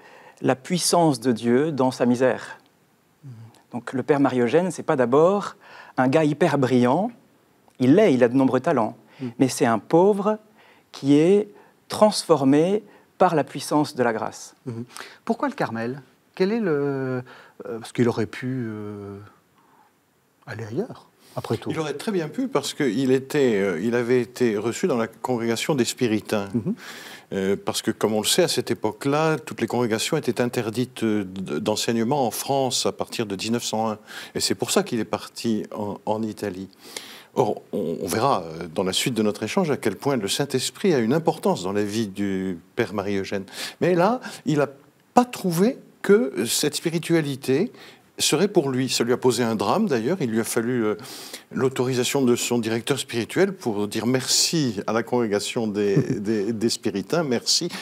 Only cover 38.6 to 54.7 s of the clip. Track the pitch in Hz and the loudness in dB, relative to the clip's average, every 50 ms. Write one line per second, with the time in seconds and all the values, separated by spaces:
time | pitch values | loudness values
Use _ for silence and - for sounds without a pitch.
38.6 | 87 85 78 101 95 92 92 - - 147 123 110 107 104 101 - 110 107 - 202 | -10 -8 -4 -4 -2 -2 0 -2 -2 -2 0 0 0 0 0 -2 -4 -4 0 0
39.6 | 185 151 131 - - 113 95 - - 139 139 120 98 98 - - 143 139 - 131 | 0 0 0 -2 -2 -2 -4 -2 -2 -2 -2 0 -2 -2 -2 -2 -2 -2 -2 -4
40.6 | 127 - - - - 196 160 127 113 110 139 165 165 170 151 - - 208 180 - | -4 -4 -6 -2 0 2 2 2 2 2 2 2 0 0 -2 0 0 0 0 0
41.6 | 87 95 101 104 104 101 104 113 113 98 95 104 101 98 98 95 95 95 90 82 | -2 -2 -2 0 -2 0 0 -2 -2 -2 -4 -4 -4 -2 -2 -2 -2 -4 -6 -8
42.6 | - _ _ - 117 98 95 104 95 104 101 98 95 - 107 98 95 - - - | -10 _ _ -4 -4 -2 -2 -4 -4 -2 -2 -4 -4 -4 -6 -6 -8 -8 -12 -12
43.6 | - - - - - 170 185 170 175 208 247 254 - - - - - - 156 160 | -12 -12 -6 -2 0 2 4 4 4 2 2 -2 -6 -10 -16 -8 -4 0 0 2
44.6 | 139 131 - - - _ _ _ _ _ - 247 247 247 - - - 180 165 165 | 0 0 -2 -8 -20 _ _ _ _ _ 2 2 2 2 0 -6 -4 -2 0 2
45.6 | 196 240 277 - - - _ _ - - 202 220 247 - - - 110 113 - - | 2 2 0 -2 -8 -20 _ _ 2 4 4 4 4 2 -2 -2 -2 -2 0 0
46.6 | - 147 - - - 170 156 165 156 - 165 165 151 143 139 127 - - 131 147 | 0 -2 -2 -2 -4 -2 -2 -2 0 2 2 2 2 0 -4 -4 -2 0 0 0
47.6 | 208 247 - - - - - - _ _ _ - - - 156 143 190 202 202 175 | 0 -2 -6 -10 -20 -20 -20 -20 _ _ _ -4 -2 0 2 2 2 2 2 2
48.6 | 143 139 131 127 131 120 123 - 120 120 127 123 - 131 117 110 123 113 113 95 | 2 2 2 0 0 0 0 0 0 2 2 2 2 2 2 2 2 0 0 0
49.6 | 101 104 131 185 226 190 139 113 110 135 185 190 151 117 107 113 107 - - 120 | 2 2 2 2 2 0 0 0 0 0 -2 -2 -2 -2 0 -2 -2 -2 -2 -2
50.6 | 113 120 127 120 110 107 101 110 127 - - - - - - - - - - - | -2 0 0 0 0 0 -2 -4 -6 -14 -16 -16 -16 -16 -18 -18 -14 -10 -4 -2
51.6 | 127 131 131 - 123 127 131 120 123 - - 139 135 120 120 117 - - 120 120 | -2 0 0 0 -2 0 0 0 0 0 0 2 4 4 4 2 2 0 0 0
52.6 | 110 110 113 117 113 - 139 127 - - - 117 107 - - 151 185 202 190 - | 0 0 -2 -2 -2 -2 -2 -2 -4 -6 -4 -4 -4 -2 0 2 2 2 0 -2
53.6 | - 123 104 101 104 101 101 113 110 120 131 131 127 - - - - - 175 165 | -4 -4 -2 -2 -2 -4 -2 -2 0 0 0 0 0 0 0 2 2 2 0 0
54.6 | 143 123 | 0 0